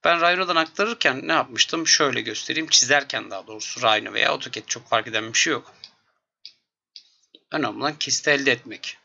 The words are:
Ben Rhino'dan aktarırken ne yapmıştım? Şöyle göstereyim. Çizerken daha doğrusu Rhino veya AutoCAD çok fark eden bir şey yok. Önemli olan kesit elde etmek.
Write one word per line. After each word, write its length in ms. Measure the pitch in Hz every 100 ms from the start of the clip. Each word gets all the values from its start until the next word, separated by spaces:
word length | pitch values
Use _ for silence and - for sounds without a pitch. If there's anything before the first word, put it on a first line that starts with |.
Ben 160 | - 170
Rhino'dan 360 | 170 180 185 165
aktarırken 720 | 160 - 208 233 151 131 156
ne 40 |
yapmıştım? 540 | 160 123 113 - 165 160
Şöyle 340 | - 147 120
göstereyim. 480 | 113 107 - 156 160
Çizerken 640 | - 120 143 139 123 104
daha 160 | 98 95
doğrusu 340 | 107 - -
Rhino 320 | 123 107 104
veya 180 | 107 151
AutoCAD 360 | 147 - 113 -
çok 220 | - -
fark 180 | 113 110
eden 260 | 110 110
bir 60 | 110
şey 140 | 170
yok. 220 | 131 - - - _ _ _ _ _ - _ _ _ _ - _ _ _ - _
Önemli 280 | 151 123 107
olan 200 | 135 151
kesit 300 | - - -
elde 240 | 143 135
etmek. 460 | 123 127 101 - -